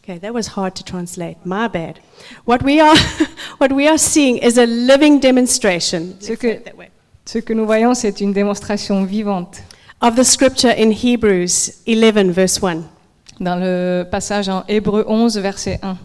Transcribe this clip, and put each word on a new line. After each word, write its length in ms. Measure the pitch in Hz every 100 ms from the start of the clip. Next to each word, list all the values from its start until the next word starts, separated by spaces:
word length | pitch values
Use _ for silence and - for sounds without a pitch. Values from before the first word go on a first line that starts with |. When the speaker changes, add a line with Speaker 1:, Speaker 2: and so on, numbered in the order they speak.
Speaker 1:
Okay, 160 | - 175
that 140 | 202
was 140 | 240 208
hard 260 | - 190 185
to 60 |
translate. 520 | - 185 175 180 165 165
My 240 | 180 190 233
bad. 320 | 180 165 - _ - - -
What 180 | - 240
we 180 | 262 294
are, 160 | 311 311 - - 311
<laughs> 320 | - - -
what 140 | 269
we 140 | 277 285
are 100 | 311
seeing 400 | - 320 277 240
is 200 | 240 233
a 80 | 233
living 540 | 233 247 277 302 285
demonstration. 960 | 262 254 247 - 214 175 - 175 175 190
Speaker 2:
Ce 100 | -
Speaker 1:
Let's 100 | 226
Speaker 2:
que, 80 | 240
Speaker 1:
say 80 | 208
it 80 |
that 120 | - -
way. 120 | 175 _ _ _ -
Speaker 2:
ce 120 | 226
que 140 | 226
nous 120 | 220 214
voyons, 280 | 220 233
c'est 260 | 247 220 202
une 120 | 202
démonstration 720 | 196 202 202 - 208 - 196
vivante. 580 | 190 208 208 190 180 - - - - _
Speaker 1:
Of 140 | 240 226
the 80 |
scripture 460 | 254 - 262 - 247
in 220 | - 220
Hebrews 920 | 208 247 240 214 185 180 - - - -
eleven, 440 | 220 226 208 190
verse 320 | 175 185 -
one. 220 | 196 165 165 _ _ _ - -
Speaker 2:
Dans 160 | 180 180
le 480 | 185 180 180 180 175
passage 380 | 202 - 208 190
en 160 | 190 185
Hébreux 360 | 208 214 208 214
onze, 280 | 220 233 214
verset 400 | 196 196 185 180
un. 140 | 196 180